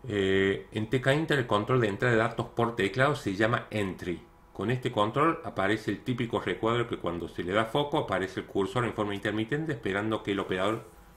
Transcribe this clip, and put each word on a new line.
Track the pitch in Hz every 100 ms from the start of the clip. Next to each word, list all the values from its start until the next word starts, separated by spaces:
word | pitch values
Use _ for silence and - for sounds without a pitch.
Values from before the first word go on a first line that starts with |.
| 127
Eh, | 104 95 95 98 95 -
en | 113 110
T | 131
K | 131
Inter | 147 160 147
el | 120
control | 104 107 131
de | 107
entrada | 98 123
de | 113
datos | 117 - 117
por | - 113
teclado | - 98 127 143 139
se | 104 95
llama | 110 120 -
entry. | 107 98 87 90 82 - - -
Con | - 101
este | 127 127
control | 117 104 139 160 160
aparece | 101 - 98 107 -
el | 98
típico | - 127 120 101
recuadro | 98 90 110 120 117
que | 90
cuando | 90 85 82
se | -
le | 87
da | 104 113
foco | 143 143 156
aparece | - 95 92 -
el | -
cursor | 98 95 123 117
en |
forma | 104 104
intermitente | 101 110 107 113 147 156
esperando | 113 101 98 107 107
que | -
el | 98
operador | 90 92 98 113 - - -